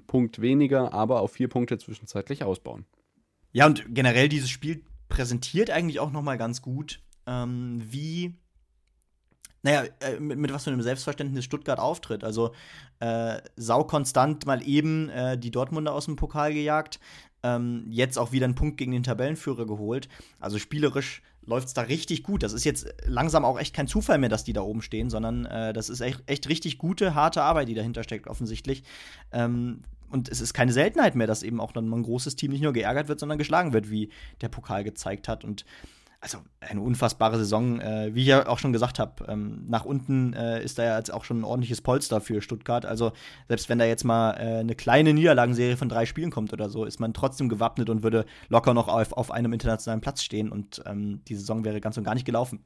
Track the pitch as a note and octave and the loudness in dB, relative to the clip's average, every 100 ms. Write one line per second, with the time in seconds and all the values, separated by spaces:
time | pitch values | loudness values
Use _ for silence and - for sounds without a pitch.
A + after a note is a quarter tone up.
0 | - C3 A#2 - A#2 C#3 C#3+ C3+ B2 G2+ | -2 0 0 0 2 4 4 2 2 0
1 | A2 A#2+ G2+ - B2 B2+ A#2+ A#2 - G#2+ | 2 2 0 0 -2 0 -2 -4 -8 -16
2 | - G2+ G2 C#3 G2+ F2+ - A1+ - _ | -10 -8 -6 -4 -2 -2 -6 -14 -16 _
3 | _ _ _ _ _ A#2+ D3+ C#3 - A#2+ | _ _ _ _ _ 6 6 6 0 2
4 | B2+ A#2 C#3+ D3 C3 - D3 D#3+ - - | 4 6 4 2 -4 -6 -6 -6 -10 -18
5 | - - B2 B2 - E3+ A3+ D#3 E3+ C#3 | -2 0 0 -2 0 2 2 2 0 -2
6 | D3+ D3 C#3+ B2 A2+ B2 C3 C3 D3+ - | -2 -2 -4 -2 -2 -4 -6 -8 -8 -14
7 | - _ - B2 B2 B2 B2 A#2+ A2 C3 | -18 _ -8 -4 -4 -4 -6 -6 -8 -8
8 | D#3 E3+ F3 F3 _ _ _ _ _ _ | -6 -4 -6 -8 _ _ _ _ _ _
9 | _ _ _ _ - _ C#3 C#3+ A#2 - | _ _ _ _ -20 _ 2 2 0 -6
10 | C3+ B2 D3+ C#3+ D3 C#3 D3 B2+ A#2+ C3 | -6 -4 -4 -2 -2 -4 -4 -2 0 -2
11 | D3 C#3+ C#3+ C3+ B2+ C3+ - B2+ C3+ E3+ | -4 -6 -4 -4 -6 -6 -4 -2 -2 -2
12 | - G#2+ A2 A2 A#2 - - - - - | -6 -6 -4 0 -2 -2 -18 -20 -20 -6
13 | A#2 A#2 A2+ A2 - - A#2 A#2+ D#3 D3+ | -2 -2 -2 -6 -10 -6 2 2 4 0
14 | C3 C3 C#3 D3+ C#3 B2+ - C#3+ D#3 D#3+ | 2 4 4 2 -2 -2 2 2 4 2
15 | D#3 B2 B2+ B2+ A#2+ B2 C3+ D#3 D3+ C#3+ | -2 -2 -2 -2 -4 -2 -2 -2 -2 -2
16 | D3+ D3 D#3 D3+ D3+ D3+ D3 D3+ D3+ - | -4 -4 -4 0 0 0 0 0 -2 -10
17 | - - - _ B2 A#2+ A#2+ A#2+ - A2+ | -18 -20 -20 _ -2 0 -2 -4 -4 0
18 | B2+ B2+ A#2 C3 C3 B2+ D3+ D3 B2+ B2 | 2 0 0 2 2 2 0 -2 -2 -2
19 | B2 A2 C3+ D#3+ - A#2+ A2+ G#2 G#2 B2+ | -2 0 -2 -2 -4 -4 -4 -4 -4 -4
20 | - - - _ G2 G#2 - D3 D3 C3+ | -6 -16 -20 _ -6 -6 -6 0 0 2
21 | C3 - - _ - A#2+ B2+ - A#2 E3 | -4 -8 -18 _ -4 -2 -2 -4 -2 -2
22 | - D3+ - G3 G#2 G#2+ D3 - - - | -2 -4 -2 -2 -2 0 0 -2 -4 -6
23 | - A#2+ D#3 D#3 B2 A#2+ C#3+ - C#3 G#3+ | -2 2 4 4 4 0 -4 -4 0 0
24 | - D#3 B2 A2+ - G#2+ G2 A2 - G#2+ | 4 4 4 2 -2 -4 -4 -6 -6 -4
25 | A#2+ A2 A2+ A#2+ A#2+ A2+ A2 A2 G#2+ B2 | -2 -2 -2 -2 -4 -4 -4 -4 -6 -4
26 | B2 C3 - C3+ C3 E3 E3 - E3 - | -4 -4 -4 -4 -2 -2 -2 -4 -4 0
27 | F#3+ D3+ D#3 E3 D3 D#3+ B2 A2 A2+ A2+ | 2 4 4 4 2 2 0 -2 -4 -4
28 | A2+ A2 - - A2+ A2+ C3+ C3+ - - | -6 -8 -8 -6 -6 -6 -6 -6 -8 -20
29 | - - - A#2+ A#2+ A#2+ A#2+ A#2 - - | -20 -20 -8 -2 0 0 -2 -6 -12 -18
30 | - C3 B2+ A#2+ A#2 - B2 A#2+ F#3 E4+ | -6 -4 -4 -4 -4 2 4 4 4 4
31 | A3+ B2+ A2 G#2+ - A#2 A2 A#2+ A2+ A2+ | 4 4 2 0 -2 -4 -4 -4 -2 -2
32 | A2+ B2 C3+ B2+ C#3+ C#3 D3+ A#2 G2+ C3+ | -2 -4 -4 -4 -2 0 0 2 2 0
33 | D3 D3 D3 D3 D3 D#3+ F3 A2+ G#2 G#2+ | -2 -4 -4 -2 2 2 4 2 2 -2
34 | G#2+ - - - A#2 - - G2+ G#2 - | -6 -10 -18 -10 -10 -8 -6 -4 -4 -6
35 | - G#2 - A2 G#2+ G2+ - - - - | -6 -6 -6 -6 -6 -10 -12 -20 -20 -20
36 | _ _ - G2 - _ - G#2 A2+ B2+ | _ _ -12 -12 -14 _ -8 -4 0 2
37 | A#2 - A2 A2+ G#2 G#2+ B2 A#2+ A2 A2 | 0 2 2 2 2 2 2 0 -2 -4
38 | G#2+ A2+ C3 C3+ - A#2+ C#3 A#2 B2 - | -2 2 6 8 6 2 2 2 2 0
39 | B2+ - - G#2+ G#2 G#2+ - A2+ A#2+ C#3 | -4 -6 -8 -6 -6 -8 -4 -2 -2 -4
40 | C3 C3+ B2+ B2 A#2 A2+ A2+ - A#2 A2 | 0 2 2 0 -2 -2 -4 -2 0 0
41 | A2+ A2+ - A#2 G#2+ B2+ A#2+ A#2 - C3+ | -2 -6 -4 -4 -2 -2 -2 -2 2 2
42 | - A2 - G#2+ - A#2 - A#2+ F#2+ A2 | 2 -2 0 -4 -4 -6 -2 -2 -2 0
43 | A2+ - - - - A#2 - A#2+ A2+ A#2 | 0 -2 -12 -14 -4 -2 2 4 4 4
44 | B2 A#2 A2+ - A2+ A2+ A2+ A#2 - C3+ | 4 4 4 2 -2 -2 -2 -2 6 8
45 | D#3 D3+ E3 C3 A#2+ A#2+ B2 B2 B2+ A2+ | 8 8 8 8 6 4 2 2 0 0
46 | A#2 - E3 - G#2+ - G#2 A2 G#2+ - | 0 -2 -6 -4 -4 -4 -4 -4 -6 -4
47 | A#2 A2+ C3+ B2+ C3 G#2+ A#2 - A2+ A2 | -4 -2 -2 0 -2 2 0 0 0 2
48 | A2 A2+ G#2+ - - A2+ A#2+ A#2+ A#2 A2+ | 4 2 0 -6 2 4 6 4 4 2
49 | A2 - B2 A#2 A#2 A#2 A2+ A2 - A2 | 2 -2 -4 -2 -2 0 0 -2 -2 -4
50 | C#3 - - G#2 G#2+ G#2 G2+ - - G2+ | -4 -6 -4 -2 -2 -4 -8 -10 -8 -6
51 | G#2 G2+ - G#2 G2+ A2 G#2+ G#2 A2 A2 | -4 -6 -8 -8 -4 -2 -2 -2 -4 -4
52 | G#2 A#2 B2+ A#2 B2 - | -2 -2 0 0 -2 -6